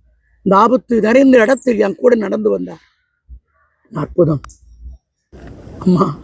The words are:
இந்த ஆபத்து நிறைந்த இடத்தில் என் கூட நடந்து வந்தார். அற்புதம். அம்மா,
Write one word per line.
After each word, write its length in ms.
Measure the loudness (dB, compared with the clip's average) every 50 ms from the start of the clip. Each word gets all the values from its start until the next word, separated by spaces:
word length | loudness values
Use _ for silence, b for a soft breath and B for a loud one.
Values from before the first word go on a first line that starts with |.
| _ _ _ _ _ _ _ _ -2
இந்த 120 | 0 2 2 2
ஆபத்து 360 | 2 0 -2 -2 -2 -4 -2
நிறைந்த 360 | 0 2 2 4 4 4 4 4 4
இடத்தில் 380 | 2 0 -2 -2 -2 -2 0 -2
என் 140 | -2 -2 0 0
கூட 120 | 0 0 0 -2
நடந்து 260 | -4 -4 -4 -2 -2
வந்தார். 340 | -2 -4 -6 -10 -14 -20 _ _ _ _ _ _ _ _ _ -20 -20 -20 _ _ _ _ _ _ _ _ _ _ -10
அற்புதம். 520 | -8 -8 -6 0 0 0 0 0 -4 -8 -12 -20 _ _ _ -20 -20 -20 -20 -20 -20 _ _ _ _ _ _ -20 -20 -20 -20 -20 -20 -20 -20 -12 -6 -2
அம்மா, 220 | 0 2 2 0 -2 -4 -10